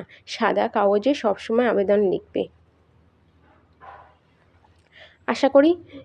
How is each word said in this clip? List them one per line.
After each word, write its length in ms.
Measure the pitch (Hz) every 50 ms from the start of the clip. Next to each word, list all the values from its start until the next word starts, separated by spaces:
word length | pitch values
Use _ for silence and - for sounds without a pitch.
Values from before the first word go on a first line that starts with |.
| 185 - - - _
সাদা 400 | - - - 220 196 - 202 202 233
কাগজে 440 | - 226 202 196 202 208 208 262 285
সবসময় 540 | - - 214 196 - - - 226 233 247 233
আবেদন 320 | 196 196 196 190 202 208 214 185
লিখবে। 340 | 170 - - _ - - 190 - _ _ _ _ _ _ _ _ _ _ _ _ _ _ _ _ _ _ _ _ _ _ _ _ _ _ - - - - - - _ _ _ _ _ _ _ _ _ _ _ _ _ _ _ _ _ - - - _ _ _ -
আশা 200 | 240 - - 269
করি 220 | 269 277 285 330 349 349 - - - 277